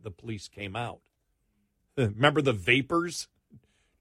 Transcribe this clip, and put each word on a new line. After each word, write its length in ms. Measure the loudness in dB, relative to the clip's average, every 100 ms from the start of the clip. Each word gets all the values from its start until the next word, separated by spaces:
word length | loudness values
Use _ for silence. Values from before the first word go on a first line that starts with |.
the 80 | -16
Police 380 | -16 -12 -12 -12
came 280 | -12 -10 -8
out. 260 | -8 -10 _ _ _ _ _
<laughs> 440 | _ _ _ _ 0
Remember 440 | 0 4 2 4
the 100 | 2
Vapors 760 | 0 4 2 4 0 0 -6 -12 _ _ -20 _ _ _ _